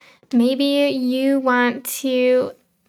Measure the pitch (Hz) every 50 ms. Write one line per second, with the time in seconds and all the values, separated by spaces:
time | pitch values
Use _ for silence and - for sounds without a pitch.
0 | _ - - _ _ - - 233 233 247 269 262 285 285 285 285 285 285 - 262
1 | 254 247 254 262 269 269 277 277 262 262 247 247 247 240 233 277 254 - - -
2 | - 269 254 254 254 254 254 254 254 - - _ _ _ _ _ _